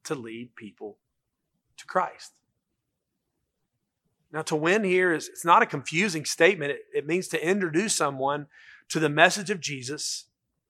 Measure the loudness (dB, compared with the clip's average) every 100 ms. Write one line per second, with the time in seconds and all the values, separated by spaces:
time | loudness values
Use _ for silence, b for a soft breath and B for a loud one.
0 | -10 -10 -10 -14 -16 -18 -20 -14 -16 -16
1 | _ _ _ _ _ _ _ -20 -6 -4
2 | -4 -8 -20 _ _ _ _ _ _ _
3 | _ _ _ _ _ _ _ _ _ _
4 | _ _ _ -8 -4 0 2 2 2 2
5 | 2 0 -4 -2 4 6 6 -2 -4 0
6 | 0 -2 -4 4 4 4 -2 -6 -6 -6
7 | -2 -2 -2 -2 0 0 0 -2 -2 0
8 | -2 0 -2 -2 -6 b b b -6 0
9 | 2 6 6 6 -4 -6 -6 -8 -10 -8
10 | -8 -10 -14 _ _ _ _